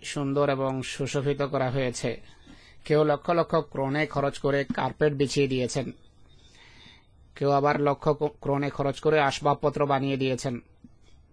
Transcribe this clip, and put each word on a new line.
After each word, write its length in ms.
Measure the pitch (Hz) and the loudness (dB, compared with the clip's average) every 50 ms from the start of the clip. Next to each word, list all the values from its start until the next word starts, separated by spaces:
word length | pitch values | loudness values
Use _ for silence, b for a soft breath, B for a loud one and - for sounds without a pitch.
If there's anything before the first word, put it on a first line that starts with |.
| - | -10
সুন্দর 400 | - - 147 143 139 139 143 143 143 | -8 -6 -4 -4 0 2 2 2 2
এবং 220 | 135 131 135 135 135 131 123 | 2 0 -2 -2 -2 -4 -6
সুশোভিত 560 | - - - 139 123 - 143 135 143 139 139 143 | -8 -6 -6 -6 -2 -2 -2 0 0 0 0 -2
করা 200 | 131 135 135 131 131 | -2 0 -2 0 0
হয়েছে। 400 | 123 139 127 123 117 - - 120 110 - - B B B B B B B B B B B - | 0 0 -2 -2 -2 -4 -4 -4 -4 -6 -12 B B B B B B B B B B B -2
কেউ 180 | - 151 151 156 | 2 2 4 4
লক্ষ 240 | 151 147 139 - - | 4 2 0 0 0
লক্ষ 220 | 175 165 160 - 175 160 151 - | 2 2 2 2 0 0 0 -2
ক্রোনে 340 | - 135 135 135 139 151 156 | -4 -4 -2 0 0 0 0
খরচ 280 | 147 - 143 139 139 - - | 0 0 -2 -2 -2 -2 -2
করে 200 | - 139 139 139 135 - - | 0 0 0 0 0 -2 -2
কার্পেট 380 | - 139 127 - - 151 151 143 | -2 -2 -4 0 2 2 2 2
বিছিয়ে 340 | 135 143 135 - 143 139 | 2 0 2 2 2 2
দিয়েছেন, 400 | 131 131 127 123 117 - 139 120 - - - - - _ - - B B B B B B B B B B B B B B B B B _ - - - - | 2 2 0 -2 -2 -2 -4 -4 -4 -8 -12 -20 -20 _ -20 -20 B B B B B B B B B B B B B B B B B _ -20 -20 -20 -8
কেউ 140 | - 143 139 | -2 0 2
আবার 240 | 139 139 139 147 147 147 | 2 4 4 2 2 2
লক্ষ 240 | 143 143 139 - - 156 147 151 151 147 - - | 2 0 0 2 0 0 0 2 -2 -4 -4 -6
ক্রোনে 300 | - 143 139 139 143 139 | -4 -2 -2 0 -2 -4
খরচ 280 | - - 139 139 131 - | -2 -2 -2 -2 -2 0
করে 180 | - 156 156 156 | 0 2 4 4
আসবাবপত্র 600 | 143 135 - - 151 143 139 - - 143 135 151 147 | 4 2 0 0 0 0 0 2 0 -2 0 0 0
বানিয়ে 320 | 139 139 131 139 139 135 | 0 2 0 0 -2 -2
দিয়েছেন। 380 | 127 135 131 127 120 - 135 120 113 - - - _ - - - _ - - - - - _ | -2 0 -2 -2 -2 -4 -6 -6 -8 -10 -16 -20 _ -20 -20 -20 _ -20 -20 -20 -20 -20 _